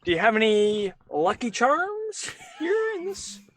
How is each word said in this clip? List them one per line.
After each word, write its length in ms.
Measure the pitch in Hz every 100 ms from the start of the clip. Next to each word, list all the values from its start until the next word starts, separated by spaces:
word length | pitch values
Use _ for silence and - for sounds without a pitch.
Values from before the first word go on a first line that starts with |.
Do 80 | -
you 80 | 170
have 160 | 208 220
any 560 | 220 208 208 208 202 - _
Lucky 400 | 147 165 214 247
Charms 800 | 196 240 302 370 427 440 - - - 762 740
here 160 | 320 427 440 427
in 80 | 359
this 340 | 392 - - -